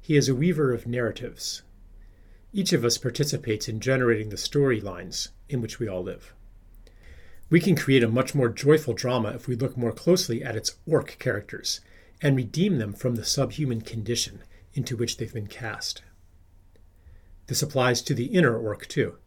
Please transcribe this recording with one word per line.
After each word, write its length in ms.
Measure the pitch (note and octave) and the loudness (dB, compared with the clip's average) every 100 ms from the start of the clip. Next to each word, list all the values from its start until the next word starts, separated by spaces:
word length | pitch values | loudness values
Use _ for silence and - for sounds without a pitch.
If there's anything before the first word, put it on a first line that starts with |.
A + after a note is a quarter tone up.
He 160 | - D3 | 4 4
is 120 | B2 | 4
a 60 | |
weaver 380 | B2+ E3 D#3 C#3 | 2 2 2 2
of 140 | A#2+ A#2+ | 0 -2
narratives. 760 | A#2+ A2+ - B2 - - - - - - - - - - - - | -2 -2 -4 -10 -10 -10 -10 -14 -20 -20 -20 -20 -20 -20 -20 -8
Each 200 | G3+ F#3 | -4 0
of 120 | D3+ | 2
us 140 | A#2 - | 2 0
participates 720 | C3 - C#3+ C3+ - G#2+ - | -2 -2 -2 -2 -2 -4 -2
in 100 | A2 | -4
generating 520 | B2 C3 B2 A2 G#2+ | 0 2 4 2 0
the 60 | G2 | -6
storylines 920 | - D3 C#3 A2+ G2 F2 F2+ - - - - | -2 2 2 2 -2 -10 -10 -8 -10 -12 -8
in 120 | C3 | -6
which 180 | A2 - | -6 -6
we 80 | A2 | -6
all 160 | F#2 | -4
live. 320 | F2+ - - - - - - - - - - - - - - | -6 -10 -16 -20 -20 -20 -20 -20 -20 -20 -20 -20 -18 -18 4
We 120 | E3+ | 4
can 160 | F#3 D#3+ | 6 2
create 260 | - C3+ | 6 6
a 60 | A#2 | 6
much 260 | A#2 C3 | 2 0
more 140 | C#3+ A#2+ | 2 0
joyful 460 | A2+ C#3 D#3 D3+ | 2 4 4 4
drama 340 | A2+ B2+ B2 G#2+ | -4 0 0 -2
if 160 | - - | -6 -6
we 80 | |
look 220 | A#2+ B2+ - | -2 -2 -2
more 160 | A#2 | -2
closely 500 | - - F3 - A#2 | 0 2 4 2 -4
at 140 | C3+ A2 | -4 -4
its 200 | - - - | -6 -8 0
orc 320 | D#3 - - | 0 0 -6
characters 640 | B2+ G2+ - - - - - - - - | -2 -2 -6 -10 -6 -8 -10 -20 -20 -2
and 120 | D3 | 2
redeem 440 | C3+ A2+ D3+ G#3 D3+ | 2 2 0 2 2
them 160 | G#2+ | -2
from 200 | G2+ B2+ | -2 -2
the 100 | A#2 | -2
subhuman 580 | G2+ - B2+ C3 C#3+ A2+ | -2 0 0 -2 -2 -2
condition 600 | - A2+ G#2 A#2 - G2 - - - | -4 -8 -4 -2 -4 -8 -20 -20 -10
into 240 | - A#2 A2+ | -6 -6 -2
which 220 | A#2 - | -4 -4
they've 160 | A2 | -8
been 120 | A#2 G2+ | -8 -10
cast. 560 | - A#2 G#2 - - - - - - - - - - - - - - - - - | -10 -10 -8 -8 -10 -16 -20 -20 -20 -20 -20 -20 -20 -20 -20 -20 -20 -20 -20 -6
This 160 | - | -2
applies 380 | D3 C3+ B2 A#2+ | 0 2 4 2
to 120 | - | 0
the 120 | A#2+ B2 | -2 2
inner 300 | G3 C#3+ A2 | 4 4 4
orc, 320 | A2 G2+ - | -2 -6 -6
too. 280 | - G2 - | -2 -2 -4